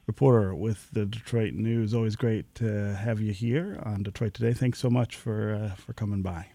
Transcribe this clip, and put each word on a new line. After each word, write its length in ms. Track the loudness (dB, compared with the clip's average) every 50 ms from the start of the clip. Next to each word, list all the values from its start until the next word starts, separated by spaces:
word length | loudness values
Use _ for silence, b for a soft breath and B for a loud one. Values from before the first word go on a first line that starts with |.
| b -6
reporter 440 | -2 4 6 6 8 8 6 4 0
with 380 | -2 -2 -2 -2 -4 -6 -6
the 160 | -2 -2 -2
Detroit 480 | -2 -2 -6 -6 -2 0 0 0 0 0
News. 400 | 0 0 0 2 2 2 2 2
Always 220 | 2 2 0 0
great 360 | 0 2 2 2 0 -2 -6 -6
to 400 | -4 -2 -2 0 0 -2 -2 -2
have 240 | -2 -2 -2 0 0
you 120 | 0 -2 -2
here 480 | -2 0 0 0 0 0 -2 -6 -8 -6
on 180 | -4 -4 -2 -4
Detroit 320 | -4 -4 -2 -2 -2 -2
Today. 180 | 0 0 2 2
Thanks 280 | 2 2 0 0 2
so 100 | 2 2
much 240 | 2 2 2 0 -2
for, 400 | -8 -6 -4 -2 -2 0 0 0
uh, 200 | -2 -2 -4 -6
for 160 | -8 -10 -12 -8
coming 280 | -4 -2 -2 0 0
by. 280 | -2 -2 -4 -6 -10 -12 -16